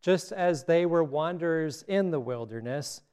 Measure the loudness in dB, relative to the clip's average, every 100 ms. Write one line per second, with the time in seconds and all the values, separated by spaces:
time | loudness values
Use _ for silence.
0 | 4 2 0 0 0 0 2 4 4 4
1 | 2 0 -2 -2 0 0 -2 -6 -2 0
2 | 2 0 -2 -6 -6 -8 -6 -6 -6 -12
3 | _